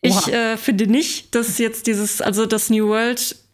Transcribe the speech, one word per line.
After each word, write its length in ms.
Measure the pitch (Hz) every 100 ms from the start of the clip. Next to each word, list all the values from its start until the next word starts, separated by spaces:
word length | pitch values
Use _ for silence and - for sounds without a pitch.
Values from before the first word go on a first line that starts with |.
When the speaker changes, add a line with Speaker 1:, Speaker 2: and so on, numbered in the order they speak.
Speaker 1:
Ich, 120 | 247
Speaker 2:
Oha. 400 | 294 285 233 226
Speaker 1:
äh, 40 | 220
finde 300 | - 202 208
nicht, 480 | 247 330 - - 240
dass 220 | 226 185
jetzt 300 | 226 226 -
dieses, 340 | 208 208 -
also 240 | - 196 220
das 240 | 220 -
New 180 | 220 214
World 480 | 214 233 247 - - _